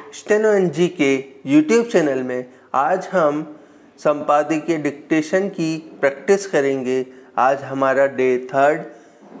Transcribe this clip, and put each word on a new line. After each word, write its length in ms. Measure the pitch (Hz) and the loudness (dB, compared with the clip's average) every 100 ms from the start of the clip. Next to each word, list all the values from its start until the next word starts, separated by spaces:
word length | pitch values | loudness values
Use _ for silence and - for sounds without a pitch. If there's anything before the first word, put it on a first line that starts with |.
| - | -18
स्टेनो 360 | - - 214 214 | -12 -2 2 2
एनजी 380 | 208 180 147 175 | 2 2 0 -2
के 160 | 170 139 135 - - 131 | 0 0 0 -4 -12 2
YouTube 440 | 147 156 233 233 | 2 4 2 2
चैनल 300 | 190 151 131 | 2 2 -2
में। 220 | 127 127 123 - - 127 | -4 -6 -8 -16 -6 -2
आज 320 | 147 185 - | 0 -2 -2
हम 340 | 190 151 147 156 - - - - - | 0 0 0 -6 -14 -20 -20 -20 -6
संपादकीय 800 | 156 147 - 147 151 160 - 165 | -2 -2 0 0 0 -2 -2 -2
डिक्टेशन 720 | 147 143 - 160 151 190 196 | -2 -6 -2 -2 0 -2 -2
की 260 | - 165 160 - - | -4 -4 -6 -10 -2
प्रैक्टिस 440 | 139 - - 196 - | -2 0 0 0 2
करेंगे। 580 | 156 139 135 127 131 127 - - - | 0 0 -2 -2 -2 -4 -12 -10 0
आज 260 | 127 143 | 0 0
हमारा 420 | 127 135 135 131 139 | -4 -2 0 2 2
डे 280 | 127 127 127 127 | 2 0 0 -2
थर्ड 360 | 135 143 165 - - - - - - | 2 2 2 -4 -18 -20 -20 -20 -20